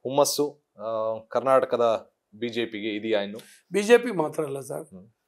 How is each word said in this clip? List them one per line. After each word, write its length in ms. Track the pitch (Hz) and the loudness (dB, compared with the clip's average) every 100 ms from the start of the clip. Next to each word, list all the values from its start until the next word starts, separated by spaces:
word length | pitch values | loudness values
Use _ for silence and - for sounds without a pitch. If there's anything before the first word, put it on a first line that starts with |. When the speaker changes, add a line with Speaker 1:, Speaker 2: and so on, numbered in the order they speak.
Speaker 1:
ಹುಮ್ಮಸ್ಸು, 600 | 127 139 139 - 147 143 _ - | -4 2 2 2 -2 -4 _ -12
ಆ, 420 | 107 113 110 113 - | -6 -4 -4 -4 -4
ಕರ್ನಾಟಕದ 840 | 120 127 131 - 117 117 110 - _ _ 104 | -2 4 4 4 2 2 2 -4 _ _ -8
ಬಿ 100 | 120 | -6
ಜೆ 160 | 113 113 | -4 -4
ಪಿಗೆ 300 | 107 110 104 | -4 -6 -4
ಇದೆಯಾ 260 | 110 107 | -2 -2
ಇನ್ನು? 180 | 101 107 - - - | -2 -10 -18 -20 -4
Speaker 2:
ಬಿ 100 | 185 | -2
ಜೆ 140 | 208 240 | 6 6
ಪಿ 140 | 247 | 4
ಮಾತ್ರ 340 | 190 151 151 147 | -2 -2 -2 -6
ಅಲ್ಲ 140 | 139 | -6
ಸರ್, 280 | 131 139 160 | -8 -12 -12
Speaker 1:
ಹ್ಮ್. 240 | 90 107 _ | -20 -20 _